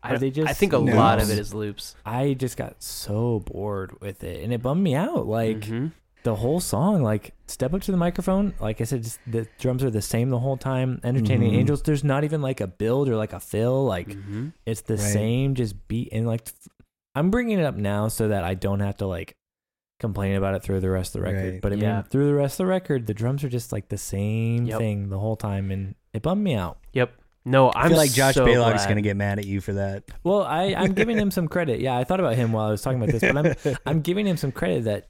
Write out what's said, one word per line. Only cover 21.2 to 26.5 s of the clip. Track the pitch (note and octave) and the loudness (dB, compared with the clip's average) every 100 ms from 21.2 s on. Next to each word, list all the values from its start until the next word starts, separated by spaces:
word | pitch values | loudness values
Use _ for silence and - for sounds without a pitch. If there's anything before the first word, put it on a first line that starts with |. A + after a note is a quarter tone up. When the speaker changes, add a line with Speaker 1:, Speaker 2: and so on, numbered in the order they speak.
Speaker 2:
the | F#2 | -2
record. | F#2+ F#2 | -2 -4
Speaker 3:
Right. | F#2 | -4
Speaker 2:
But | G2+ | -4
I | G2+ | 0
mean, | G#2+ | 0
Speaker 1:
Yeah. | G#2 | 0
Speaker 2:
through | F#2+ C3+ C#3+ | -2 0 2
the | |
rest | C#3+ C#3 - | 2 0 -2
of | F#3 | 0
the | |
record, | F#3 F#3 C#3 A2 | 0 0 -2 -2
the | |
drums | G#2 A2+ C#3 | -2 -2 -2
are | C#3+ | -2
just, | A#2+ - | -4 -6
like, | G2+ - | -8 -6
the | G2+ | -8
same | - F#2+ G2+ A2 A2+ A#2 A#2+ | -6 -4 -2 0 0 0 -2
Speaker 1:
Yep. | A2 | -2
Speaker 2:
thing | A2 G#2 G2+ | -2 -2 -4
the | G2 | -2
whole | G#2+ A2 | -2 -2
time, | G#2+ G2 G2 | -2 -2 -2
and | F#2+ F#2+ - _ | -4 -6 -10 _
it | A2+ | -4
bummed | C#3 G3 | -2 0
me | G3+ | 0